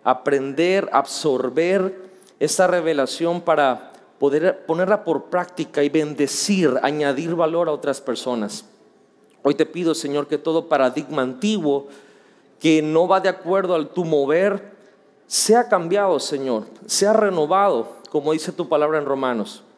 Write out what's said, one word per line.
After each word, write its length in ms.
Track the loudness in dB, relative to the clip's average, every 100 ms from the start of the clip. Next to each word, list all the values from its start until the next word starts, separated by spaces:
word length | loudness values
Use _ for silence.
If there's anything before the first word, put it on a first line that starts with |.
a 80 | 0
aprender, 800 | 0 2 0 0 0 2 2 2
a 60 | 0
absorber 1120 | 0 -2 0 0 0 0 0 0 0 -6 -16 -20 -20 _
esta 260 | -2 2 2
revelación 760 | 2 2 0 0 -2 -2 0
para 520 | 0 4 4 2 -6 -20 -20 _
poder 480 | 0 2 2 0 -4
ponerla 380 | -2 0 0
por 220 | 0 -4 -2
práctica 580 | -4 -4 -6 -6 0
y 60 | 2
bendecir, 880 | 2 0 -2 -2 -2 0 2 2 2
añadir 540 | 0 0 -2 -2 -4 -2
valor 320 | 0 0 -2
a 40 |
otras 280 | -2 -4 -4
personas. 640 | -6 -6 -4 -4 -6 -8 -16 _ _ _ _ _ _ _
Hoy 100 | -2
te 100 | 0
pido, 300 | -2 -2 -2
Señor, 320 | -2 -2 -4 -2
que 120 | -4
todo 300 | -2 -2 0
paradigma 540 | 2 2 0 -4 -4
antiguo 640 | -4 -2 -2 0 0 -2 -4 -16 -20 -20 _ _ _ _
que 240 | 2 4
no 240 | 4 2 4
va 140 | 2
de 80 | 2
acuerdo 480 | -2 -2 0 2 -2
al 140 | -2
tu 140 | -4
mover, 720 | 0 0 2 2 2 0 -8 -20 -20 _ _ _ _
sea 400 | -4 4 4 4
cambiado, 500 | 0 0 0 2 0
Señor, 460 | -2 -4 -2 -4 -4 -16
sea 280 | -6 0 2
renovado, 800 | 4 2 0 0 2 2 0 -4 -12 -6
como 220 | -4 -2
dice 180 | -2 -4
tu 180 | -8 -2
palabra 300 | 0 2 0
en 80 | -2
Romanos. 560 | -2 -2 -2 -6 -10 -20